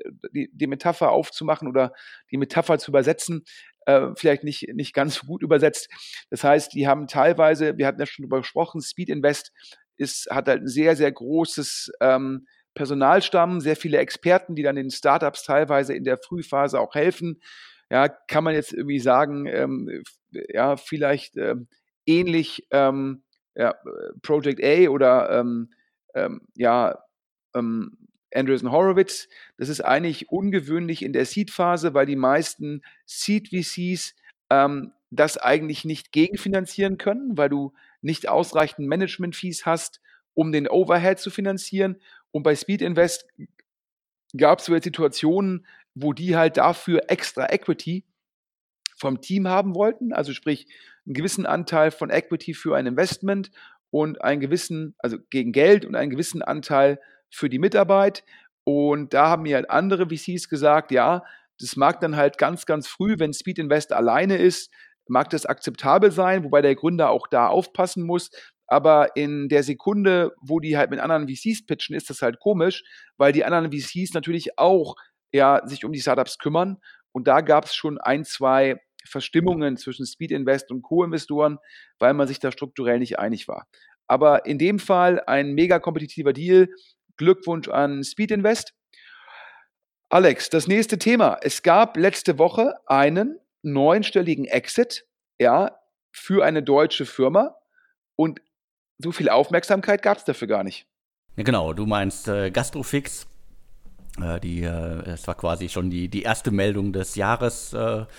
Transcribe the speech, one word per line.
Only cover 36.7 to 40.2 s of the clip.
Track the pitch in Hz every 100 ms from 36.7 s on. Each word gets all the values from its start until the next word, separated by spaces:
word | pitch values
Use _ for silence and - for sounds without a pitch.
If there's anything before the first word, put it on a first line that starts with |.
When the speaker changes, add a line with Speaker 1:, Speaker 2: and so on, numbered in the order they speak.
| - 196 190
Speaker 1:
können, | 202 233 269 165
weil | 139
du | 143 139 _ _ _
nicht | 147 156 -
ausreichend | - 170 160 151 - 139
Management-Fees | 170 185 - 180 - 185 165 170
hast, | 165 - _ _ _